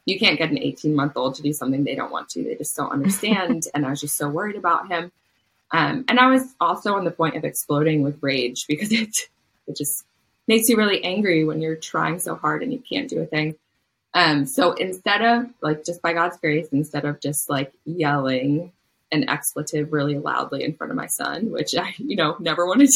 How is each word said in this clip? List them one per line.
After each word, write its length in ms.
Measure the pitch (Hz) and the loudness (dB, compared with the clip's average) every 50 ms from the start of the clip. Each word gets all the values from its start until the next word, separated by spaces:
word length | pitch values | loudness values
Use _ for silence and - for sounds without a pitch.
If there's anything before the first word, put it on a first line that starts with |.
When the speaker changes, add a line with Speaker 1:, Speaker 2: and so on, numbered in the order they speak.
| _ | _
Speaker 1:
You 120 | - 190 190 | -4 -2 2
can't 200 | 226 196 160 147 | 2 2 2 2
get 120 | 165 160 | 0 -2
an 80 | 147 131 | -2 -2
eighteen-month-old 760 | - 143 - - - 151 151 143 139 147 - - 127 135 131 | -2 -4 -6 -2 -2 0 2 2 0 0 -2 -2 -2 -2 -4
to 80 | - | -2
do 100 | 147 147 | -4 -4
something 300 | 151 - 127 127 135 139 143 | -4 -2 -2 -2 0 0 0
they 120 | - 135 | -2 -2
don't 160 | - - - | -4 -6 -6
want 160 | - - - - | -6 -10 -10 -8
to. 120 | - - | -8 -6
They 120 | - - - | -6 -6 -6
just 220 | - 160 - - | -6 -8 -8 -6
don't 160 | - 139 - | -6 -6 -4
understand. 720 | - 143 139 190 196 - - 214 220 196 185 175 - 160 - - | -2 0 0 0 0 0 0 0 0 0 2 0 -2 -2 -4 -4
Speaker 2:
<laughs> 40 | - | -4
Speaker 1:
And 100 | 151 143 | -4 -2
I 60 | 131 | -2
was 100 | 139 147 | -4 -6
just 160 | - 147 - | -6 -6 -4
so 120 | - 151 147 | -4 -4 -4
worried 280 | 147 165 202 208 202 | -2 -4 -4 -4 -6
about 320 | 208 - 175 165 - - 196 | -4 0 0 0 0 0 -4
him. 220 | 180 170 170 180 _ _ _ _ _ _ _ _ _ _ _ _ | -4 -6 -6 -8 _ _ _ _ _ _ _ _ _ _ _ _
Um, 320 | - 165 151 143 - - - - | 0 0 2 2 0 -2 -2 2
and 100 | 226 247 | 4 6
I 100 | 254 254 | 6 8
was 120 | 262 262 262 - - _ | 6 4 2 0 -2 _
also 340 | 170 165 180 180 - 214 202 | 0 0 0 0 0 -2 0
on 100 | 196 180 | 0 -2
the 60 | 165 | -2
point 260 | 170 - 165 156 - | 0 0 -2 0 0
of 80 | 160 156 | -2 -4
exploding 580 | - - - - - 147 143 151 160 156 151 | -4 -4 -6 -2 0 2 4 4 4 4 4
with 200 | 139 143 147 - | 2 0 -2 -2
rage 440 | - 139 135 131 123 120 127 - - - | -2 0 0 0 0 -2 -2 -6 -4 -4
because 220 | 151 151 214 208 | -2 -2 0 0
<laughs> 0 | |
it, 180 | 220 226 220 214 - - - - _ _ _ _ _ _ _ | 2 0 0 -2 -4 -6 -6 -6 _ _ _ _ _ _ _
it 100 | - - | -12 -8
just 280 | - 147 - - - - _ _ _ _ _ _ _ _ - | -6 -6 -6 -6 -8 -10 _ _ _ _ _ _ _ _ 4
makes 200 | 220 226 220 233 | 4 4 6 4
you 80 | 233 | 4
really 260 | 214 214 208 190 - - | 4 4 4 2 0 -2
angry 400 | 180 185 208 208 190 170 156 156 | -2 -2 0 2 4 4 4 4
when 160 | 156 151 156 | 2 0 -2
you're 140 | 160 160 160 | -2 -2 -4
trying 440 | 160 - - - 165 160 160 165 180 | -6 -8 -6 -2 0 0 0 -2 -4
so 160 | - 170 165 | -4 -6 -6
hard 260 | 165 - 151 151 156 | -2 -2 -2 -2 -2
and 100 | - - | -4 -6
you 60 | - - | -6 -8
can't 320 | - - - - - 175 | -8 -6 -4 -4 -4 -4
do 100 | - - | -4 -4
a 60 | 165 | -4
thing. 300 | 160 - 156 156 156 156 - _ _ _ _ _ _ _ _ _ _ - | -2 -2 -2 -2 -2 -4 -8 _ _ _ _ _ _ _ _ _ _ 2
Um, 320 | 175 175 160 151 147 139 | 4 4 4 4 2 2
so 260 | 139 - - 185 202 - | 0 2 4 4 4 2
instead 480 | - 170 190 185 185 _ 214 202 208 | 2 -4 -4 -4 -4 _ 0 0 2
of, 280 | 226 233 233 240 240 240 - _ | 4 4 4 2 0 -4 -8 _
like, 240 | - 151 156 151 - | -2 -2 -2 -2 -4
just 160 | - 170 170 | -8 -8 -2
by 120 | - 170 165 | -2 -2 0
God's 240 | 170 170 175 175 - | 2 0 0 -2 -2
grace, 300 | - 160 147 156 165 - | -2 0 0 0 -2 0
instead 320 | - 139 156 - - 147 147 | 0 -2 -2 0 -4 -4 -4
of 160 | 147 147 - | -4 -4 -4
just, 300 | - 143 147 - - - | -6 -4 -4 -4 -4 -2
like, 220 | 143 135 139 - _ _ _ | -2 -2 -2 -6 _ _ _
yelling 880 | 151 165 180 156 147 147 143 135 131 131 127 131 143 147 160 175 180 _ _ _ _ _ _ _ _ | -8 -4 -2 0 2 2 0 0 0 0 0 0 0 0 0 -2 -6 _ _ _ _ _ _ _ _
an 180 | 156 151 139 - | -2 0 0 0
expletive 640 | 147 151 - - - 143 151 - - 151 151 156 | -2 -4 -4 -6 -6 -6 -8 -4 -4 -4 -2 -2
really 260 | 156 147 143 147 147 143 | -2 0 0 0 -2 -2
loudly 440 | 147 - - - - - - 139 - | -4 -2 -2 -2 -2 -4 -4 -4 -4
in 80 | - 160 | -6 -6
front 180 | - - - | -6 -8 -6
of 40 | - | -6
my 120 | - - - | -6 -6 -6
son, 420 | - - 143 - 147 165 214 226 | -6 -6 -4 -6 -4 -4 -4 -4
which 240 | 165 - 151 - - | -2 -4 -4 -2 -2
I, 180 | - 180 - - - | -4 -4 -4 -8 -8
you 160 | 226 302 196 | -4 2 4
know, 200 | 202 160 151 - - | 4 4 4 2 0
never 260 | 170 165 156 165 175 | -2 -2 2 2 2
want 160 | 180 190 240 | 4 8 8
to 80 | 285 269 262 | 8 8 8